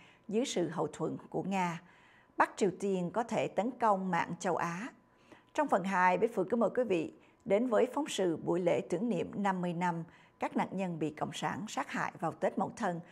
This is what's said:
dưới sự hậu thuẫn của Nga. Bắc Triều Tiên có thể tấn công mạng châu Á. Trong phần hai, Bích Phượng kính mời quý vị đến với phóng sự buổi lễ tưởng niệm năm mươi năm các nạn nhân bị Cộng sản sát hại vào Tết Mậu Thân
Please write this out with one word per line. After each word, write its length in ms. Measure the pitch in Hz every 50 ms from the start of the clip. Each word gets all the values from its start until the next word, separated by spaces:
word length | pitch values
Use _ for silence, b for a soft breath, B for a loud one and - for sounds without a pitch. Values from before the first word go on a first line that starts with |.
| B B B B B -
dưới 180 | 190 220 262
sự 240 | 277 - - 170 147
hậu 180 | - 165 156 -
thuẫn 300 | - - 156 - 135 - - -
của 140 | - 160 156
Nga. 380 | 185 196 190 180 175 165 170 B B B B B B B B B B B -
Bắc 140 | 311 - - -
Triều 140 | 240 185 - -
Tiên 320 | 190 202 190 185 175 170
có 120 | - 214 240
thể 240 | 233 220 160 131 156
tấn 240 | - - 196 247
công 400 | 240 - 240 220 202 190 190 185
mạng 220 | 180 165 - - 180 -
châu 160 | - 190 160
Á. 320 | - - 170 170 180 220 311 - - _ B B B B B B B B B B
Trong 140 | - 302 285
phần 160 | 254 202 180
hai, 340 | 196 196 180 180 185 185 175
Bích 180 | 208 240 233
Phượng 140 | 208 185 180
kính 100 | 247 233
mời 100 | 226 190
quý 140 | - 240 254
vị 300 | 220 185 160 151 - - B B B B B B
đến 220 | - 190 208 247 254
với 200 | 220 202 220 - -
phóng 120 | 277 294 -
sự 300 | - - 190 175 160 -
buổi 220 | - 147 170 175
lễ 220 | 185 175 156 135 - -
tưởng 200 | 175 165 220 247
niệm 220 | 208 165 - 175 -
năm 260 | 190 202 202 190 185
mươi 120 | 175 175 170
năm 300 | 170 180 180 170 170 165 165 B B B B B _
các 180 | - 302 - 226
nạn 100 | 185 -
nhân 280 | - 185 196 180 170 151
bị 100 | 160 151
Cộng 240 | 151 - 151 143 -
sản 320 | - 175 156 - - 208 220
sát 220 | - - 285 -
hại 240 | - 202 156 - - -
vào 120 | 175 160
Tết 260 | - - - 302 - 269
Mậu 140 | 185 - -
Thân 240 | - 233 190 175 165 170 B